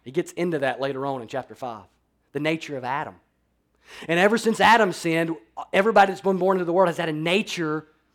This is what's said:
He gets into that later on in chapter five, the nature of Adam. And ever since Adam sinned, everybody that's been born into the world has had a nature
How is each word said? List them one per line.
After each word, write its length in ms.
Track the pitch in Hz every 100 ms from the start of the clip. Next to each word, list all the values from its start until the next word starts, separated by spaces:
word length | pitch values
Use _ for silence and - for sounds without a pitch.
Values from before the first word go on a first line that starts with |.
He 60 | 127
gets 220 | 151 -
into 280 | - 175 156
that 200 | 135 120
later 240 | 135 131
on 160 | 139 131
in 80 | 110
chapter 260 | 131 -
five, 300 | 107 123 110 98 _ _ _ _
the 80 | 143
nature 380 | 156 160 - 135
of 40 |
Adam. 320 | 123 143 127 87 _ _ _ _ _ _ - - -
And 100 | 170
ever 180 | 202 226
since 220 | 226 214
Adam 340 | 196 226 196
sinned, 440 | - 170 165 165 160 _ - -
everybody 380 | 190 220 202 196
that's 100 | 185
been 180 | 190 185
born 180 | 190 185
into 80 |
the 80 | 170
world 160 | 175 175
has 80 | 165
had 120 | 165
a 40 |
nature 760 | 151 165 196 208 175 156 156 156 _ _